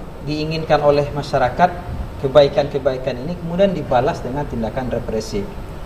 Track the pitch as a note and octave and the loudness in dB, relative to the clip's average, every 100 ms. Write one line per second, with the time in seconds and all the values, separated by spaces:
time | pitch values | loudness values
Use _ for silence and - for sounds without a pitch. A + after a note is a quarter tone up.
0 | - - C#3+ D3+ D#3 D#3+ D3+ D3+ D3 C#3+ | -10 -10 -6 -4 -2 -2 2 4 6 4
1 | C#3+ C#3+ - C#3 B2 - F3+ - - - | 2 -2 -2 2 2 4 2 2 -8 -6
2 | - - C3+ D3 C#3+ D3+ C#3 C#3+ C3 B2+ | -8 -4 4 6 6 4 0 0 -2 -2
3 | C3+ A#2+ D3 F3 E3 F3 G3 D#3 C#3+ B2+ | -4 -4 -6 -6 -2 2 2 2 0 2
4 | D3 - B2 C#3 C#3+ A#2+ A2 C3 B2 A#2 | 2 -2 -4 -6 -4 -4 -4 -4 -4 -4
5 | - A2 - G2+ G2 - - - | -4 -4 -4 -6 -6 -8 -10 -10